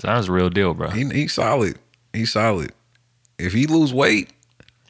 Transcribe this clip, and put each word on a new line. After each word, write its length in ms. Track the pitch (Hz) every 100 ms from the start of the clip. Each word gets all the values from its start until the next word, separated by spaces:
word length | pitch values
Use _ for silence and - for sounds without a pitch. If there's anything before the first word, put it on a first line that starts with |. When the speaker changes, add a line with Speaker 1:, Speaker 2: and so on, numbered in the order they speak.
Speaker 1:
Zion's 260 | - 120 92
a 40 |
real 180 | 90 90
deal, 240 | 87 95
bro. 160 | 78 78
Speaker 2:
He, 180 | 104 135
he's 240 | 135 160
solid. 440 | - 110 135 101 - _ _ _
He's 180 | - 113
solid. 400 | 107 113 98 73 - _ _ _ _ _ -
If 160 | 90
he 140 | 104 151
lose 260 | 160 151
weight, 380 | 127 - 101 - _ _ _ - _ _